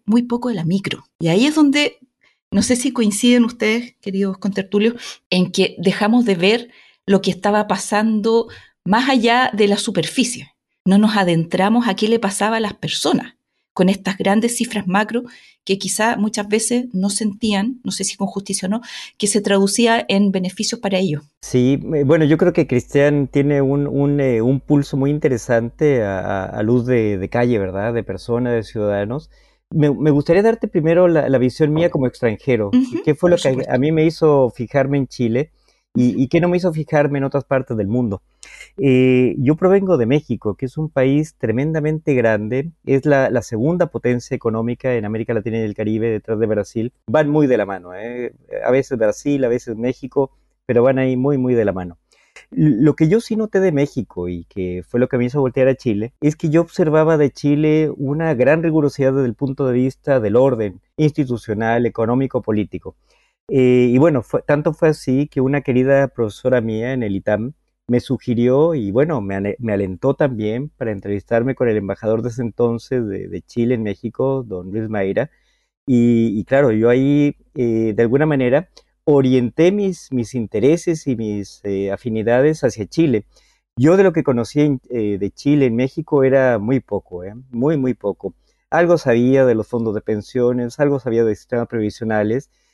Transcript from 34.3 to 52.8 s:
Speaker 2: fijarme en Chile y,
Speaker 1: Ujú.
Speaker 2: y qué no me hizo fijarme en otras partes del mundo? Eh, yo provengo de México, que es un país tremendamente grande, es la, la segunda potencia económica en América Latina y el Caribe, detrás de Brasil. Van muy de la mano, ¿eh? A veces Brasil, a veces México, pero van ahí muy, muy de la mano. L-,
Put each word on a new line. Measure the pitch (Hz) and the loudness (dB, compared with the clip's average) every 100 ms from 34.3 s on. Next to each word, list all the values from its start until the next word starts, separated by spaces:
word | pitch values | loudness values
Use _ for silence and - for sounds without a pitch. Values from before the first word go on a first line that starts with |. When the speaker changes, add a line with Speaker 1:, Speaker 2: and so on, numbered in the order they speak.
| 143 123 | 4 2
Speaker 2:
fijarme | - 117 143 135 139 | -2 -4 -2 0 0
en | 131 | -2
Chile | - 117 117 151 _ _ _ _ | -2 -2 0 -4 _ _ _ _
y, | - 123 | 0 2
Speaker 1:
Ujú. | 107 | 2
Speaker 2:
y | 131 | 0
qué | 170 | 2
no | 175 | 2
me | 175 | 0
hizo | 180 | -2
fijarme | 156 147 151 143 143 | -4 0 0 0 -2
en | |
otras | 135 139 | -2 -4
partes | - 135 131 113 | -2 -2 -2 -4
del | 98 | -2
mundo? | 123 120 98 _ _ - - - - | -2 -2 -4 _ _ -20 -20 -16 -2
Eh, | 143 127 127 127 123 - | 2 4 4 4 2 0
yo | 131 160 | 0 2
provengo | 185 196 190 156 | 2 2 2 2
de | 113 | 2
México, | 147 - 113 107 95 | 0 0 -4 -4 -6
que | 127 | -8
es | - | -6
un | 156 | -4
país | 139 131 143 156 - | 0 2 2 -2 -4
tremendamente | 113 113 151 160 151 156 156 | -4 -2 -2 -2 -2 -2 0
grande, | 127 113 107 107 127 160 - | 2 2 0 -2 -4 -6 -8
es | - 135 147 | -2 0 4
la, | 139 123 | 2 2
la | 120 | 0
segunda | - 110 139 175 160 | -2 -2 0 0 -2
potencia | 113 123 123 - | -2 -2 -2 -4
económica | 127 113 110 117 117 131 | -4 -2 -2 -4 -4 -4
en | 120 | -2
América | 104 110 117 | -4 -6 -4
Latina | 113 110 113 | -4 -4 -4
y | |
el | 110 | -4
Caribe, | 101 107 107 117 | -4 -4 -2 -2
detrás | 107 - 110 | -4 -4 -4
de | 110 | -2
Brasil. | 104 98 117 120 - - | -2 -4 -6 -6 -8 -2
Van | 135 147 | 0 2
muy | 151 139 | 2 2
de | 117 | 2
la | 98 | 0
mano, | 95 87 | -6 -12
¿eh? | 92 113 123 117 - - 107 | -14 -12 -10 -10 -12 -12 -4
A | 110 | 0
veces | 131 - 123 | 0 0 0
Brasil, | 107 - 143 143 | 0 0 -2 0
a | 123 | 0
veces | 123 127 110 | -2 -4 -6
México, | 123 - 127 147 135 _ _ _ - | -6 -6 -6 -4 -4 _ _ _ 0
pero | 120 | 2
van | 127 131 | 4 2
ahí | 131 127 | 0 0
muy, | 139 139 | 0 0
muy | 127 | 0
de | 120 | 0
la | 101 | 0
mano. | 92 90 - _ _ _ - - | -4 -8 -14 _ _ _ -20 -8
L-, | - 151 110 | 0 2 4